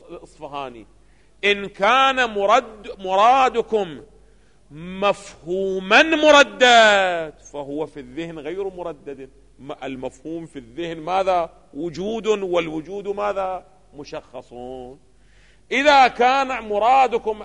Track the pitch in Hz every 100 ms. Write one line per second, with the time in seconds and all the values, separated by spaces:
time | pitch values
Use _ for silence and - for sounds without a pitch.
0 | - 175 151 - 151 143 135 117 104 _
1 | _ _ _ _ 202 202 196 - 196 254
2 | 269 262 240 208 196 247 226 214 208 -
3 | 185 190 226 269 254 233 - 220 185 135
4 | - _ _ _ _ _ _ 147 175 190
5 | 202 185 - - 156 185 190 190 190 233
6 | 320 320 302 285 277 196 247 233 214 202
7 | 185 170 156 - - 143 139 143 151 151
8 | 123 131 165 160 147 185 196 180 170 147
9 | 135 135 131 _ _ _ 131 - 135 131
10 | 131 - 156 165 165 139 117 127 170 165
11 | 156 185 190 180 165 - _ 139 170 151
12 | 196 226 208 208 190 175 165 156 156 202
13 | 196 202 208 196 190 185 - _ _ 135
14 | 143 151 - 123 123 120 123 127 123 139
15 | _ _ _ _ _ _ _ 254 294 285
16 | 247 - 247 269 262 247 220 208 220 269
17 | 254 226 220 214